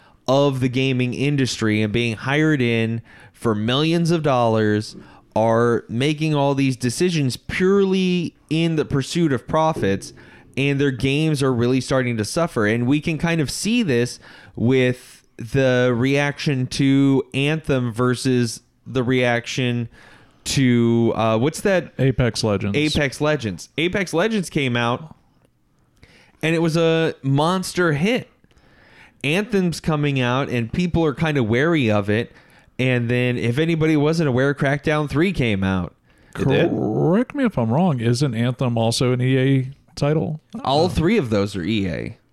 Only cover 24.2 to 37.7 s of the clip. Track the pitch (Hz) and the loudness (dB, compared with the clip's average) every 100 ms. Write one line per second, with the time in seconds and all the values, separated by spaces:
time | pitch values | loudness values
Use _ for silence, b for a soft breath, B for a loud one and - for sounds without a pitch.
24.2 | 220 220 170 160 135 120 117 127 156 - | 0 -2 -4 -2 -2 0 0 -2 -8 -20
25.2 | _ _ _ _ _ _ _ _ b b | _ _ _ _ _ _ _ _ b b
26.2 | b b 156 165 170 160 165 160 160 - | b b -2 0 0 2 2 2 0 -2
27.2 | 135 139 160 185 180 - 175 143 190 240 | -2 0 2 0 -4 -2 0 0 0 -2
28.2 | - _ _ b b b b b b b | -6 _ _ b b b b b b b
29.2 | 139 170 214 196 180 - - 151 147 139 | -2 -2 0 0 0 -2 -2 0 0 0
30.2 | 123 127 135 120 113 - 175 160 160 123 | 0 0 -2 -4 -4 -2 -2 0 0 0
31.2 | 160 143 107 117 156 165 113 104 101 107 | -2 0 0 0 2 2 2 2 0 -2
32.2 | 117 - b b b - 127 123 117 123 | -4 -10 b b b -4 0 0 0 0
33.2 | 123 123 117 123 165 165 160 151 147 165 | 0 0 -2 0 0 0 2 2 2 2
34.2 | 151 123 139 143 143 143 - 151 147 143 | 0 2 0 0 0 0 0 -2 0 0
35.2 | 196 175 120 98 95 95 87 _ _ b | 0 0 0 0 0 -2 -4 _ _ b
36.2 | b - 135 113 165 - - 120 147 190 | b -4 0 2 2 0 -2 0 2 2
37.2 | 254 294 247 131 113 | 0 -2 -2 0 0